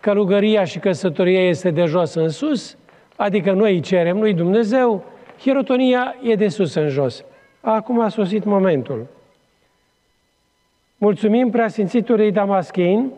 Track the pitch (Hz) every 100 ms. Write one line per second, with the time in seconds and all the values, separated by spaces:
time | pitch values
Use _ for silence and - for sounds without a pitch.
0 | - 202 196 202 214 214 180 170 196 175
1 | 190 147 180 185 185 170 180 156 175 165
2 | 160 165 160 151 302 269 - - _ _
3 | _ - 202 196 175 190 214 185 - 190
4 | 170 190 214 180 170 208 220 262 247 202
5 | - - - - 262 277 226 254 262 247
6 | 254 - 233 214 208 196 170 - 151 135
7 | 135 - - - _ _ - 220 220 240
8 | 226 - 190 214 208 196 190 151 117 123
9 | 120 - _ _ _ _ _ _ _ _
10 | _ _ _ _ _ _ _ _ _ _
11 | 208 202 214 226 254 233 226 214 190 247
12 | 202 226 214 196 202 196 170 190 175 208
13 | 262